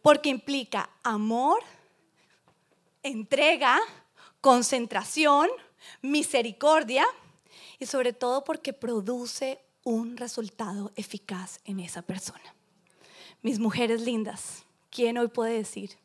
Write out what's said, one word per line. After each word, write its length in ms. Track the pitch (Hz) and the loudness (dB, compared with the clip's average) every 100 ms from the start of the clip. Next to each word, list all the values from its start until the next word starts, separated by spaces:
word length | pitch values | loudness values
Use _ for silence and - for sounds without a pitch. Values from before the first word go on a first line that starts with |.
Porque 280 | 302 294 294 | 6 6 2
implica 600 | 262 - 277 233 208 - _ | -2 -4 -6 -4 -6 -6 _
amor, 600 | 240 214 214 233 269 427 - - _ _ _ _ _ _ _ _ _ _ _ _ | -4 -2 0 2 2 2 0 -20 _ _ _ _ _ _ _ _ _ _ _ _
entrega, 760 | 277 226 208 269 302 339 269 277 453 - _ _ - _ | -8 -8 -2 4 4 4 4 4 2 -8 _ _ -20 _
concentración, 1080 | 277 247 240 254 233 208 214 311 302 285 339 508 - _ - - | 6 6 4 0 -2 -6 -4 2 6 6 4 0 -14 _ -20 -10
misericordia 1040 | 262 294 - 254 233 196 294 311 226 269 427 - - _ _ - - - | -2 0 2 0 -2 2 4 4 4 2 2 0 -20 _ _ -20 -20 -14
y 60 | |
sobre 260 | 262 277 247 | -6 -2 -2
todo 320 | 240 247 262 | -2 -2 -2
porque 300 | 277 320 285 | -4 -6 -8
produce 880 | - 233 226 196 247 240 - 269 269 _ _ | -8 -6 -4 -4 -6 -8 -8 -8 -8 _ _
un 340 | 254 226 233 240 | -4 -4 -4 -10
resultado 760 | 240 240 220 - 214 202 202 | -10 -10 -10 -8 -8 -8 -10
eficaz 680 | - 208 202 - 185 185 - | -10 -12 -14 -10 -12 -12 -16
en 160 | - 190 | -10 -10
esa 220 | 175 170 | -10 -12
persona. 540 | 175 185 - - - _ _ _ _ _ - - - _ | -10 -10 -12 -16 -20 _ _ _ _ _ -20 -20 -20 _
Mis 160 | 226 220 | -6 -2
mujeres 420 | 226 180 233 226 | -2 0 0 0
lindas, 640 | 233 233 214 190 - - _ _ _ | -2 -4 -4 -10 -14 -16 _ _ _
¿quién 280 | - 233 240 | -2 -2 0
hoy 80 | 233 | -2
puede 260 | 233 226 | -2 -2
decir 440 | 226 208 208 196 - | -2 -6 -10 -14 -16